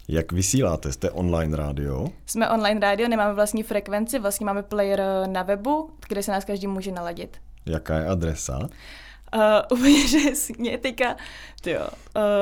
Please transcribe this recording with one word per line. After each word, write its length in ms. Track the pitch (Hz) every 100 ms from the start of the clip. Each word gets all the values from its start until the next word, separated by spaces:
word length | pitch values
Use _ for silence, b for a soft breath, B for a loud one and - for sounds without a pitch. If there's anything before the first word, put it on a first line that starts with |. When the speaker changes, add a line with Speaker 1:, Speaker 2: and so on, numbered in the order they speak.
| -
Speaker 1:
Jak 240 | 80 80
vysíláte? 600 | 87 92 131 101 78 73
Jste 180 | - 92
online 460 | 87 90 82 80 76
rádio? 520 | 73 71 71 65 185 - -
Speaker 2:
Jsme 220 | 226 226
online 300 | 226 208 214
rádio, 280 | 202 202 233
nemáme 260 | 226 208
vlastní 280 | 202 208 220
frekvenci, 560 | 220 208 202 208 226 269
vlastně 280 | 202 196 202
máme 160 | 202
player, 380 | 202 214 196 196
eh, 280 | 190 190 190
na 140 | 185
webu, 480 | 185 202 247 302 311 - -
kde 140 | 202
se 80 | 202
nás 120 | 196
každý 220 | 196 202 196
může 260 | 190 190
naladit. 440 | 180 175 170 185 - - - -
Speaker 1:
Jaká 300 | 80 - 80
je 100 | 80
adresa? 600 | 90 82 78 - 65 - B B B B B -
Speaker 2:
Eh, 280 | 220 214 214 -
<laughs> 40 |
úplně 320 | 247 269 294
přesně, 760 | 262 294 285 262 - 226 233 -
teďka, 380 | 269 254 247 - B B B -
tyjo, 180 | 175 151 - - - 214 208 202